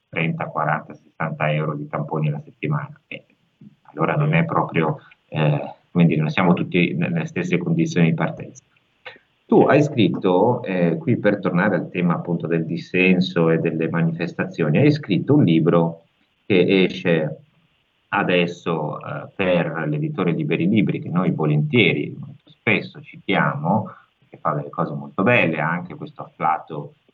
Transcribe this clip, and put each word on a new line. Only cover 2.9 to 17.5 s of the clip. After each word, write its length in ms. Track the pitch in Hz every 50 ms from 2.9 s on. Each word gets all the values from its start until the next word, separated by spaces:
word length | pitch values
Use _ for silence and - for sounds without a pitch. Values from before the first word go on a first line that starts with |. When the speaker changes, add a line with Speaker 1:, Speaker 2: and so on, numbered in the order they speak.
| - - _
Speaker 1:
Eh, 180 | _ - - - _ _ _ _ _ _ _ - - - _ _ - -
allora 220 | 76 80 80 78
non 160 | 76 73 76
Speaker 2:
Sì. 60 | 78
Speaker 1:
è 80 | 82 82
proprio, 540 | - 82 82 82 - - 85 80 78 78 - - - - _ _ _
eh, 460 | - 76 78 76 73 69 71 - - - _ _
come 160 | - 87 85
dire, 140 | 80 80 78
non 100 | 78 76
siamo 220 | - 104 92 87 90
tutti 420 | - - - - 87 87 - -
nelle 300 | 82 85 - 85 85 82
stesse 300 | - - 90 - - - -
condizioni 500 | - 85 85 82 - - - 87 85 82
di 40 | 82
partenza. 500 | 80 85 - - - - - - - - _ _ _ _ _ _ _ _ - - - _ _ _ _ _
Tu 140 | - 117 - -
hai 180 | - 104 - -
scritto, 800 | - - 120 98 85 - - - 95 90 92 - 123 120 - -
eh, 320 | - 92 90 87 85 82 82
qui 200 | - - 110 -
per 200 | - 104 101 95
tornare 380 | 92 90 85 87 95 107 92
al 120 | 80 73 -
tema 240 | - 92 87 87 82
appunto 340 | 80 - 87 85 80 85 80
del 160 | 85 82 80
dissenso 840 | 80 85 82 - - - 90 92 92 90 87 87 - - 87 82 82
e 80 | 82 80
delle 300 | 82 82 78 80 82 82
manifestazioni, 920 | 85 85 85 82 80 - 85 - - - 92 - - - 82 76 76 -
hai 120 | 139 147
scritto 440 | 147 - - - 92 78 - - 143
un 80 | 151 117
libro 600 | 82 82 80 80 85 82 85 82 82 - - - _ _ _ _ _ _ _ _
che 400 | - 104 90 87 92 98 95 92
esce 580 | 87 - - - 90 85 80 76 76 - - - _